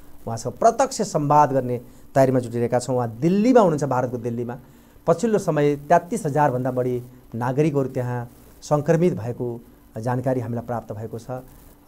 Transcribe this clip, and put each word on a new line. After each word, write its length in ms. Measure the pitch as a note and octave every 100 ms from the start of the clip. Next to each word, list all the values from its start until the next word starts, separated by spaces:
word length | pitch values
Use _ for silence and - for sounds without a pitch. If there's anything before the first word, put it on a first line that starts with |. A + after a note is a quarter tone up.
| - - -
उहाँसँग 260 | A2+ B2
प्रत्यक्ष 480 | - A3+ A#3 C#4 -
संवाद 500 | G#3 D#3+ C#3+ D3 D3
गर्ने 240 | C3+ B2 A#2+ - - - C#3
तयारीमा 240 | C3+ C3
जुटिरहेका 400 | A2+ A#2 A#2 B2
छौँ। 160 | - B2+
उहाँ 140 | A#2+ A2
दिल्लीमा 420 | D#3+ G3 A3+ B3
हुनुहुन्छ, 220 | F#3+ D3+
भारतको 340 | C#3 B2+ B2+ A#2+
दिल्लीमा। 380 | A#2 A#2 A#2+ B2+ - - - - -
पछिल्लो 320 | E3+ A#3 G#3
समय 360 | - D3+ D3 C#3+
तेत्तिस 500 | D3 E3+ F3 A#3 D#3
हजारभन्दा 460 | C#3+ D3 B2+ B2+
बढी 320 | B2+ B2+ B2 A#2+ - - A2+
नागरिकहरू 540 | A#2+ C3+ D#3 C#3 C3
त्यहाँ 400 | C3 B2 B2 A#2 - - -
सङ्क्रमित 520 | - D3+ C#3+ E3 F3
भएको 460 | B2+ A2+ A#2+ B2 A#2 - - - A2+
जानकारी 420 | A#2 B2+ B2+ B2+
हामीलाई 260 | A2+ A#2 A#2
प्राप्त 280 | A#2 -
भएको 260 | G#2+ A2 A#2
छ। 240 | - B2+ - - - -